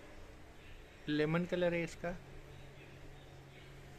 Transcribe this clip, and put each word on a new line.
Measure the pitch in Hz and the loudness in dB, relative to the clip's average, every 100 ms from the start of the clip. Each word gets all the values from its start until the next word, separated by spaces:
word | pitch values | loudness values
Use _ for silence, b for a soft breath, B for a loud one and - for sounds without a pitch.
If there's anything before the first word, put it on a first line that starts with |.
| - - - - - - - - - - - | -12 -10 -10 -10 -12 -12 -10 -10 -12 -6 2
Lemon | 147 151 165 175 | 6 8 8 6
color | 180 175 | 6 6
है | 170 | 6
इसका, | 165 - 170 180 - - - - - - - - - - - - - - - - - | 4 0 -2 -2 -6 -10 -10 -10 -12 -12 -12 -12 -12 -12 -12 -14 -14 -14 -12 -12 -12